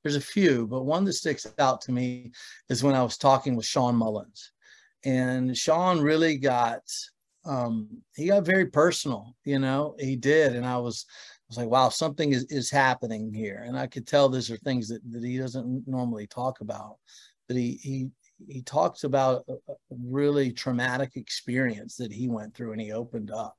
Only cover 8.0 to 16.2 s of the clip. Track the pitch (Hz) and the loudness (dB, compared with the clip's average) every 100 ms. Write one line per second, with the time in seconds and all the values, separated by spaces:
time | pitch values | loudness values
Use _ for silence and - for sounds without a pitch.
8 | _ - 170 202 170 190 165 147 170 - | _ -6 2 2 4 2 4 6 4 4
9 | 139 110 117 - 139 139 135 135 151 151 | -4 -6 -10 -12 -2 0 2 0 -2 -6
10 | 135 131 131 156 147 123 127 127 120 110 | -6 0 4 6 6 2 -2 -2 -4 -8
11 | - - - - _ 120 117 127 127 - | -12 -20 -20 -20 _ -8 2 4 4 2
12 | 160 143 147 131 131 147 117 139 131 127 | -2 0 0 2 0 -4 2 4 4 2
13 | 117 110 110 107 107 98 120 131 131 135 | -4 -4 -6 -6 -6 -8 -6 -6 -6 -8
14 | - 143 139 131 110 113 143 127 107 117 | 2 4 4 2 -4 -6 -2 -2 -2 -8
15 | 117 117 120 127 127 127 120 131 127 127 | -10 -8 -4 -4 -4 -6 -4 -6 -4 -4
16 | 123 110 | -2 -4